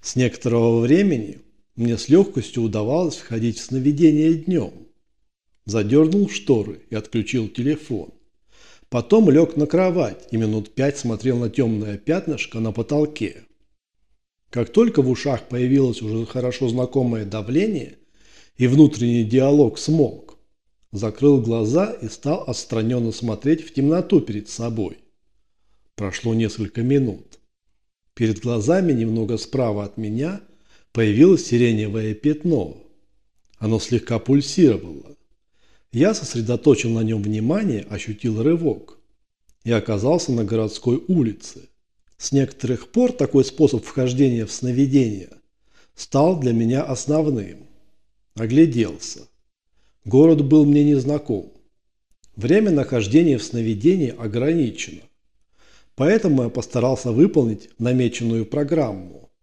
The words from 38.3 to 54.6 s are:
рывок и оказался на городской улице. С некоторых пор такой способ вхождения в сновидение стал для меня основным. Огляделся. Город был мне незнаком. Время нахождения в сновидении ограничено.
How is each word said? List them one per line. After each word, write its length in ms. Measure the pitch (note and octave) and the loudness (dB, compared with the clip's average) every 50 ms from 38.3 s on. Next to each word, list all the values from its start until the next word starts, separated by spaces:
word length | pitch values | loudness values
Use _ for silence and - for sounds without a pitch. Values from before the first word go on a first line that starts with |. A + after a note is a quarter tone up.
| A2 A2 A#2 | -4 0 2
рывок 560 | D3 E3 E3+ E3 D3+ G#2+ - - - - - _ _ _ _ _ _ _ _ _ _ _ _ _ | 2 2 2 0 -2 -4 -4 -8 -20 -20 -20 _ _ _ _ _ _ _ _ _ _ _ _ _
и 80 | A#2 A#2 | -2 -2
оказался 600 | A2 G#2 - A2 G2+ G#2 B2+ E3 F3 - - C3 | 0 0 -2 -4 -2 0 0 0 0 0 -2 -2
на 120 | A#2 A2+ | -2 -2
городской 580 | G2+ A2 A2 A2 G#2 - - - B2 A#2+ - - - | -2 -2 -2 -2 -4 -6 -6 -2 -2 -2 -2 0 0
улице. 600 | F#3 E3+ C3+ A2+ G2+ - - - - - - _ _ _ _ _ _ _ _ _ _ _ | 0 0 0 0 -2 -8 -16 -20 -20 -20 -20 _ _ _ _ _ _ _ _ _ _ _
С 140 | - - C#3 | -8 -2 0
некоторых 560 | C#3 C3+ - - - - A#2 B2+ A2+ - - _ | 0 0 0 -4 -8 -6 -6 -4 -6 -6 -4 _
пор 200 | A#3 B3 B3 B3 | 0 2 2 2
такой 320 | - C#3+ - - C#3 C3+ | 0 -4 2 4 2 2
способ 400 | - - - D#3 C#3+ - A2+ - | 2 2 2 2 2 2 0 -6
вхождения 640 | - - - B2+ B2+ B2 B2+ C#3 C3+ A#2+ A#2 A2 | -6 -4 -2 -2 -2 2 2 2 2 2 -2 -4
в 60 | G2 - | -6 -8
сновидение 800 | - - B2 B2 B2 C#3 C3+ C3 C#3 C3 A2+ G#2 G2 F2+ - - - _ _ _ _ _ _ _ _ _ _ _ | -8 -6 -4 0 0 0 2 4 2 2 2 -2 -8 -12 -18 -20 -20 _ _ _ _ _ _ _ _ _ _ _
стал 440 | - - - - C3+ D3 E3+ F#3 E3 | -20 -18 -2 0 2 2 2 2 0
для 140 | C3+ B2 A#2 | 0 0 0
меня 300 | A2+ A#2 A2+ B2 C3+ D#3 | 0 0 0 0 -2 -2
основным. 840 | - C3 B2 - - D3 D#3 D#3 D3+ C#3 A2+ G2 F#2 - - - - - - _ _ _ _ _ _ _ _ _ _ _ | -4 -6 -8 -4 -2 -2 0 0 0 -2 -4 -6 -10 -14 -20 -20 -20 -20 -20 _ _ _ _ _ _ _ _ _ _ _
Огляделся. 920 | A2+ A2+ A2 A#2 C#3+ E3 D#3+ B2+ A#2+ A2 F2 F2 E2 - - - - - _ _ _ _ _ _ _ _ _ _ _ _ _ _ _ _ | -8 -6 0 4 4 4 4 4 0 -2 -2 -4 -12 -14 -16 -16 -16 -20 _ _ _ _ _ _ _ _ _ _ _ _ _ _ _ _
Город 400 | G#2+ G2+ C3 D3+ E3 E3 D3 D3 | 2 4 6 8 8 6 4 4
был 200 | C3+ D3+ D#3 D3 | 4 6 6 6
мне 200 | D3 C#3+ D3 D3 | 6 4 4 4
незнаком. 680 | D3 D3 C#3 B2 C3+ D3 D3+ D3 - A#2 G2 E2 - _ _ _ _ _ _ _ _ _ _ _ _ _ _ _ - _ | 4 2 2 0 -2 -4 -4 -4 -4 -6 -6 -6 -12 _ _ _ _ _ _ _ _ _ _ _ _ _ _ _ -20 _
Время 340 | - G2 A#2 E3 G#3 A3 G3+ | -10 0 2 2 2 4 2
нахождения 680 | E3+ D3 C3 - B2+ A#2+ G#2+ F#2+ A2 D#3 F3 E3 C3+ A#2 | 2 0 0 0 -2 -2 -2 2 2 4 4 4 2 0
в 60 | - | -2
сновидении 720 | - - A#2+ A2+ A2 A2 G2 G#2+ D#3+ F#3 F#3+ D#3 A#2+ - | -6 -6 -4 -2 -2 -4 2 2 2 2 2 0 -4 -6
ограничено. 840 | - A#2+ A2 G2+ A#2+ B2 D3 E3 E3+ | -8 -10 -6 -4 -2 0 0 0 0